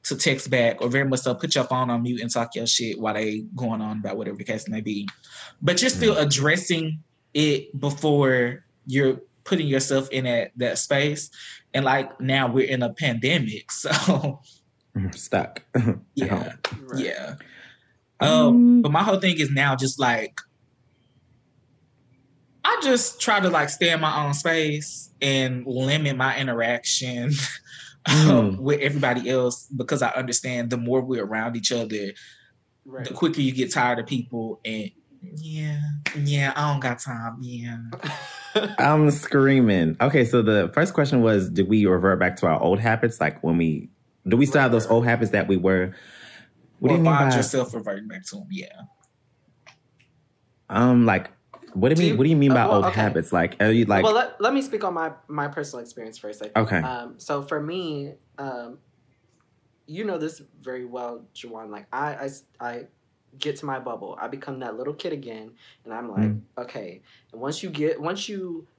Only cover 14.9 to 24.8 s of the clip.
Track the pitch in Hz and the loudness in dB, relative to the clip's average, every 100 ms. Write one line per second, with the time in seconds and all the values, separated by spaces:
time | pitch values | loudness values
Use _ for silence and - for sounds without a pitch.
14.9 | 101 95 - - 95 - - _ 123 113 | -6 -6 -8 -2 -2 -2 -10 _ -2 0
15.9 | 95 _ - 127 98 - - - - 131 | -2 _ -4 -2 -2 -6 -10 -10 -10 -10
16.9 | 135 104 - 71 73 - - - _ _ | -6 -6 -6 -10 -14 -18 -20 -20 _ _
17.9 | _ _ _ 143 160 240 240 240 240 226 | _ _ _ 2 6 8 10 10 8 6
18.9 | 156 208 190 190 160 143 139 143 131 131 | 4 4 2 2 2 0 2 2 2 -2
19.9 | 127 127 117 110 - - _ _ _ _ | 0 0 0 -4 -10 -18 _ _ _ _
20.9 | _ _ _ _ _ _ _ _ _ _ | _ _ _ _ _ _ _ _ _ _
21.9 | _ _ _ _ _ _ _ - - 277 | _ _ _ _ _ _ _ -2 0 2
22.9 | 247 - - - 208 185 165 147 - 170 | 2 0 -4 0 2 4 2 0 0 0
23.9 | 160 156 147 147 143 170 165 156 151 | 2 0 0 -2 -2 0 0 0 -2